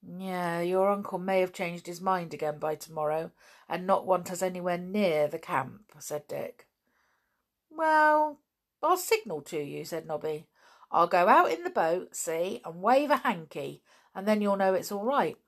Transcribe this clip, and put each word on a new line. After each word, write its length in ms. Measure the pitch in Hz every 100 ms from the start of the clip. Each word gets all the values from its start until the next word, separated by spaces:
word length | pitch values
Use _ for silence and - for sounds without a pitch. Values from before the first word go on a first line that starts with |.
"Yeah, 580 | 180 175 190 180 175 170
your 300 | 175 185 190
uncle 280 | 202 202 185
may 220 | 185 190
have 120 | 185
changed 340 | - 180 175 175
his 140 | 175
mind 340 | 185 185 170
again 240 | 151 151 151
by 160 | 151
tomorrow 560 | 151 - 160 151 156 170 _ - - _
and 180 | 170 185
not 200 | 196 -
want 240 | 180 175
us 120 | 180
anywhere 360 | 190 180 180 175
near 500 | 180 202 196 156 147
the 100 | 160
camp," 540 | - 156 127 - _ 151
said 300 | - 147 -
Dick. 400 | - - - - _ _ _ _ _ _ _ _ _ _
"Well, 720 | 311 320 311 302 302 302 294 _ _ _ _
I'll 140 | 302 359
signal 460 | - 440 320 156
to 180 | 143 165
you," 240 | 143 147
said 220 | 160 165 160
Nobby. 400 | 151 156 156 160 _ _ _ _
"I'll 160 | - 175
go 220 | 185 180
out 220 | 277 359
in 140 | 339
the 60 | 349
boat, 440 | - 165 180 -
see, 460 | - - 165 180 233
and 180 | - 170
wave 280 | 190 262 294
a 60 | 285
hanky, 680 | 277 185 156 165 143 147 _ _ _
and 140 | - 196
then 120 | 214
you'll 160 | 208 196
know 180 | 190
it's 180 | 190 170
all 120 | 202
right." 340 | 214 277 170 -